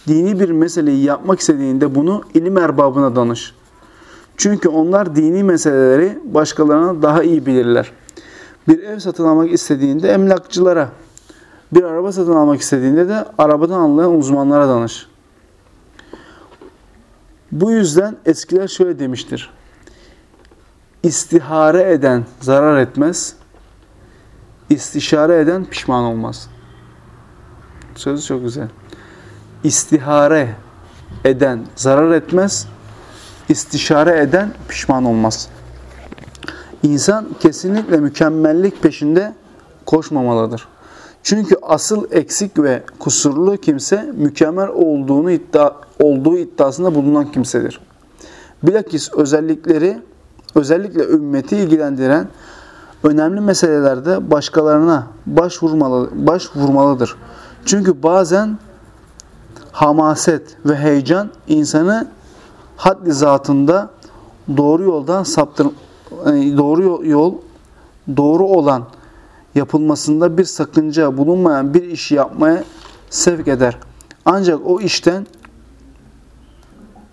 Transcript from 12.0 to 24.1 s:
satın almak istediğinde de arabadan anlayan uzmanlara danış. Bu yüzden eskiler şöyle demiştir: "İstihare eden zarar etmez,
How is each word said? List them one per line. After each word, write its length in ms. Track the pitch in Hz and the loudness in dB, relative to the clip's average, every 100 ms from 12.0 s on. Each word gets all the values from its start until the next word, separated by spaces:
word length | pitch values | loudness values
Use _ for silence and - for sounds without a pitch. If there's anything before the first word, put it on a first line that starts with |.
| 190 | -4
satın 240 | 190 170 165 | -4 0 2
almak 260 | 147 143 | 2 0
istediğinde 480 | - 135 131 151 180 | -2 -2 0 0 0
de 160 | 214 - - | -2 -6 -2
arabadan 420 | 151 151 165 185 | 0 2 0 0
anlayan 380 | 156 147 175 165 | 2 2 2 2
uzmanlara 500 | 135 139 139 147 139 | 0 0 2 2 2
danış. 400 | 120 117 - - _ _ _ _ _ _ _ _ _ - - - - - - - _ _ _ _ _ _ _ - | 0 -2 -8 -20 _ _ _ _ _ _ _ _ _ -20 -20 -20 -20 -20 -20 -20 _ _ _ _ _ _ _ -10
Bu 200 | 151 208 | -2 0
yüzden 440 | 226 175 151 208 - - | 2 2 2 0 -2 -2
eskiler 420 | 151 - 180 190 | -2 0 -2 -2
şöyle 320 | - 180 147 | -2 -2 -2
demiştir: 500 | 135 123 - 123 - - - _ - - - - _ _ _ _ _ _ _ _ | -6 -8 -10 -12 -12 -20 -20 _ -20 -20 -20 -20 _ _ _ _ _ _ _ _
"İstihare 880 | 170 - - 165 135 156 156 175 190 | -4 -4 0 0 0 0 2 4 2
eden 320 | 156 135 123 117 - | 2 2 0 -4 -8
zarar 360 | 131 139 151 143 | 0 2 4 2
etmez, 580 | 127 135 151 180 - - _ - _ _ _ _ - | 0 -2 -2 -4 -10 -14 _ -20 _ _ _ _ -20